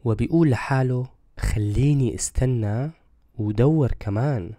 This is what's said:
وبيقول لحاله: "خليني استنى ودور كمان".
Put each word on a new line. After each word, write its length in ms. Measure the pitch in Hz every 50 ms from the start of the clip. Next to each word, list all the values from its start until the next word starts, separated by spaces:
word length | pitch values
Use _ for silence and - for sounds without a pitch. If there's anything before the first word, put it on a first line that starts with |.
| _
وبيقول 460 | 120 110 104 117 - - 165 170 151
لحاله: 580 | 123 107 - - 139 131 131 127 127 123 127 - - _ _ _ _ -
"خليني 760 | - - - 113 107 104 104 110 131 143 147 139 131 117 -
استنى 760 | - - - - - 127 127 127 120 110 104 104 117 131 156 160 _ _ _ _ _ _ _ _ -
ودور 540 | 107 104 107 110 120 143 160 160 143 113 -
كمان". 600 | - - 107 101 104 120 151 143 117 87 95 107